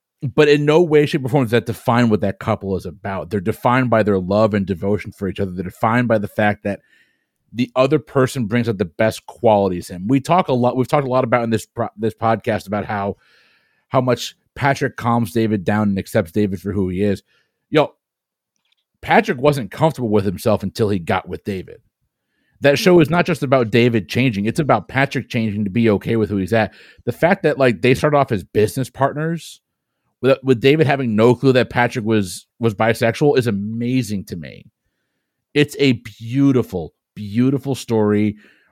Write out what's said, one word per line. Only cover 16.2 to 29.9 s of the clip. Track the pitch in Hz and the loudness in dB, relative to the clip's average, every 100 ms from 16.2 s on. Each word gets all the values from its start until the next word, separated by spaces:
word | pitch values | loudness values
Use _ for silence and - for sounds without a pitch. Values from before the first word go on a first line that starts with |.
| 90 | -2
David | - 104 92 | -2 -2 -4
for | 95 | -6
who | 95 92 | -4 -4
he | 90 | -2
is. | 104 95 _ _ _ _ _ | -2 -2 _ _ _ _ _
Yo, | 151 143 _ _ _ _ _ _ _ _ _ _ _ | 0 0 _ _ _ _ _ _ _ _ _ _ _
Patrick | - 175 226 143 | 0 2 2 0
wasn't | 139 139 104 | 0 0 -6
comfortable | - 160 139 120 | -2 -2 0 0
with | 104 | 0
himself | 101 90 - 101 | 0 -2 0 0
until | 98 - 110 | -2 -2 -2
he | 101 | -2
got | 82 92 90 | -2 -4 -4
with | 82 | -12
David. | - 95 - - _ _ _ _ _ _ _ _ | -8 -8 -10 -20 _ _ _ _ _ _ _ _
That | 139 143 | 2 2
show | 190 180 | 6 6
is | 143 | 6
not | 175 175 | 2 0
just | 165 | -2
about | 139 135 117 | 0 2 2
David | 117 120 113 - | 2 4 2 -2
changing. | - 131 98 104 | -2 0 0 -4
It's | 117 | -2
about | 143 127 - | 0 0 0
Patrick | 135 139 139 110 | -2 -2 -4 -6
changing | 123 110 101 | -4 -4 -4
to | 101 | -4
be | 92 113 | 0 2
okay | 98 - 113 | 2 0 -2
with | 101 | -2
who | 101 | -2
he's | 92 | 0
at. | 113 104 - - - | 0 -2 -6 -20 -14
The | - | -10
fact | - 165 190 | 0 0 2
that, | 160 143 | 0 2
like, | 131 98 | 2 2
they | 123 | 2
start | 131 151 | 2 2
off | 147 139 | 2 0
as | 104 | -2
business | - - 104 - 127 | -4 -2 0 -2 -8
partners | - 139 135 160 165 - - _ _ _ | -2 -4 -2 -6 -8 -12 -20 _ _ _